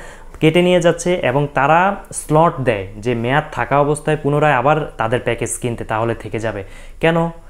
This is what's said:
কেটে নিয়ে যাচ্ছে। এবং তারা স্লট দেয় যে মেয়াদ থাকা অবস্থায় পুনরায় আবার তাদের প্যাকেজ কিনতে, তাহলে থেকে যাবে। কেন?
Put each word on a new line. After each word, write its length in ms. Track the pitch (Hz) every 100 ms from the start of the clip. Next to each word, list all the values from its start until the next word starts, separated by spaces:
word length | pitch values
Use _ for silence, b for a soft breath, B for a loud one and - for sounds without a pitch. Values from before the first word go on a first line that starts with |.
| B B B -
কেটে 220 | 156 170
নিয়ে 180 | 180 180
যাচ্ছে। 340 | 165 165 180
এবং 340 | 180 131 131 143
তারা 420 | - 139 165 190 202 -
স্লট 480 | - - 151 170 165
দেয় 260 | 127 104 95 104
যে 160 | 110
মেয়াদ 300 | 117 120 143 151
থাকা 280 | - 117 139
অবস্থায় 360 | 143 151 - 151
পুনরায় 380 | 143 147 151
আবার 220 | 131 131 156 - -
তাদের 240 | 113 120
প্যাকেজ 380 | - 117 117 -
কিনতে, 260 | 123 117
তাহলে 300 | 107 110 113
থেকে 240 | 110 110 110
যাবে। 260 | 110 104 92 B B -
কেন? 160 | 160 165 165 165